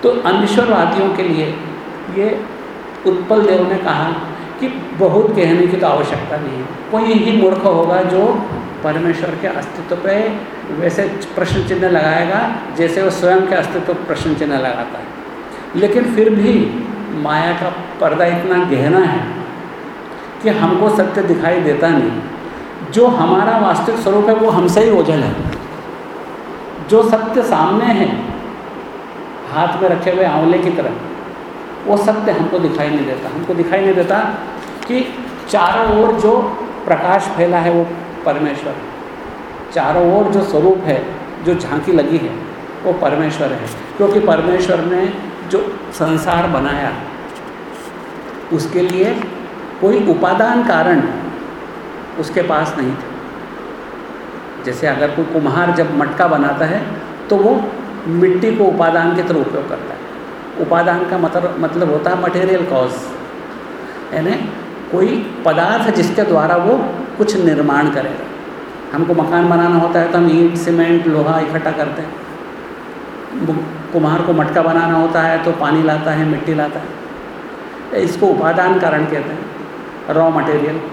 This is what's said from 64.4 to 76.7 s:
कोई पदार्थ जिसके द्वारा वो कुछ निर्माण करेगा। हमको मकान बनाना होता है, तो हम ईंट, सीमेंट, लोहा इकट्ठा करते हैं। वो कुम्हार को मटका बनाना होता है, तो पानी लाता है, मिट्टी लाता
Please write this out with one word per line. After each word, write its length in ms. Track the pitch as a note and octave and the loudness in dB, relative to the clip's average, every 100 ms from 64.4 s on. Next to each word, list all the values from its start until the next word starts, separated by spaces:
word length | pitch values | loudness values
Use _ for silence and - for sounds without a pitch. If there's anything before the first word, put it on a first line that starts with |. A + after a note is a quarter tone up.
| - - - - - | -4 -8 -12 -12 -4
कोई 440 | F3 G3 - - - E3 | 2 2 2 -4 0 2
पदार्थ 500 | D#3 F3 A3+ A3 F#3+ | 2 2 2 2 2
जिसके 280 | E3 F#3+ | 2 2
द्वारा 320 | G3+ D#3+ D#3 F3 | 2 4 4 2
वो 220 | F3+ C4 - - - - | 4 2 0 -6 -8 0
कुछ 200 | G#3+ F#3+ | 0 4
निर्माण 520 | E3+ D3 D3 C#3 D3+ | 2 4 2 2 2
करेगा। 360 | C#3+ C3 - - - - - - - - C#3+ | 0 -4 -6 -10 -12 -12 -14 -14 -14 -8 -2
हमको 180 | E3+ | 2
मकान 360 | E3+ D#3+ E3+ F3 | 2 2 2 4
बनाना 300 | E3+ E3+ E3+ | 4 4 4
होता 200 | E3+ E3+ | 4 2
है, 120 | E3+ | 2
तो 60 | F3 | 4
हम 120 | E3+ | 4
ईंट, 260 | D#3+ E3+ E3+ | 6 4 2
सीमेंट, 520 | E3+ E3+ E3 E3+ E3+ | 0 2 4 4 4
लोहा 320 | D3+ D3 D#3+ | 2 2 2
इकट्ठा 320 | D3+ D#3+ D#3 | 0 -2 -2
करते 300 | D#3 D3 C#3+ | -2 -4 -4
हैं। 240 | D#3 - - - - - - - - - - - - C3+ | -8 -10 -12 -14 -14 -14 -14 -14 -14 -14 -14 -14 -10 -4
वो 180 | D#3+ D3+ - - - | -2 -2 -4 -10 -4
कुम्हार 280 | E3+ D3+ E3+ | -2 0 -2
को 120 | E3+ | 0
मटका 280 | E3 D3 F3 | 0 0 2
बनाना 360 | E3 E3 E3 E3 | 2 2 2 2
होता 240 | E3 E3 | 2 2
है, 220 | D#3+ E3 | 0 0
तो 80 | E3 | 0
पानी 320 | E3+ D3 D#3 | 0 0 2
लाता 280 | D#3 D#3 D#3+ | 2 2 0
है, 140 | D#3 D#3 | 0 0
मिट्टी 280 | D3 E3 | 0 -2
लाता 260 | D3+ D3 | -2 -2